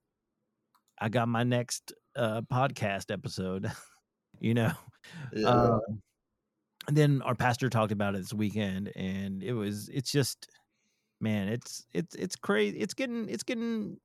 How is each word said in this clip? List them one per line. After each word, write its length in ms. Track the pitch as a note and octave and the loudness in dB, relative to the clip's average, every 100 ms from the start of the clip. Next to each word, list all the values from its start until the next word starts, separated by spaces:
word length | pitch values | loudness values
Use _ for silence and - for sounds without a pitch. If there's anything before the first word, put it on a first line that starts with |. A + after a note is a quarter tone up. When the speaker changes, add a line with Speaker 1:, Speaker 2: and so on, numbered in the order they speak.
| _ _ _ _ _ _ _ _ _ - | _ _ _ _ _ _ _ _ _ -4
Speaker 1:
"I 80 | G#2+ | 0
got 200 | A#2+ A#2 | 2 2
my 160 | A#2 | 2
next, 480 | B2 B2 A#2+ - - - _ - | 4 2 0 -6 -10 -20 _ -2
uh, 260 | A#2 G#2+ | 0 0
podcast 680 | - B2+ C#3 - G#2+ G2 - | 0 2 2 0 -2 -2 -4
episode," 580 | G#2 - - F#2 F#2+ G#2+ - - _ | -6 -6 -4 -4 -2 -4 -8 -14 _
<laughs> 360 | _ _ _ - | _ _ _ -4
you 140 | A2 | 0
know? 180 | A#2 A2+ - - - - E3+ C3+ | 2 2 0 -8 -20 -20 -14 -8
Speaker 2:
Yeah. 160 | G#2+ G#2+ | 0 4
Speaker 1:
Um, 540 | B2 A#2+ A2+ - G#2+ - _ _ _ _ _ _ - - | 6 6 4 0 -8 -12 _ _ _ _ _ _ -12 0
and 100 | D3 | 4
then 260 | D3 C#3 | 6 4
our 120 | B2 | 2
pastor 340 | A#2+ B2+ A#2+ C3 | 2 2 2 2
talked 240 | A2+ G#2+ | 2 2
about 220 | G#2 G2+ | 2 0
it 40 | G2 | -2
this 160 | F#2 | -4
weekend, 580 | G#2 G#2+ G#2+ G2+ F#2+ G2+ - | -2 -2 0 0 -2 -6 -6
and 460 | F#2 F#2+ G2 G2 | -4 -4 -4 -6
it 100 | F#2+ | -4
was, 360 | B2 G2+ G#2 G2 | -2 -2 -4 -6
it's 220 | - B2+ | -6 0
just, 400 | D3 B2 - - _ _ _ _ _ _ - | 2 2 0 -14 _ _ _ _ _ _ -6
man, 280 | A2 G#2+ G2 | -2 0 0
it's, 380 | A#2+ - - - | -4 -6 -14 -8
it's, 220 | - E3+ | -6 -6
it's 220 | - F#3 - | -4 -8 -6
cra-, 240 | - G3+ | 0 2
it's 340 | G#3 G3 G#3 | 2 0 -4
getting, 340 | - C4 A#3 G#3 | -4 -4 -4 -6
it's 140 | G#3+ | -6
getting 560 | - A#3+ A#3 A3+ G#3 - | -4 -4 -2 -4 -6 -10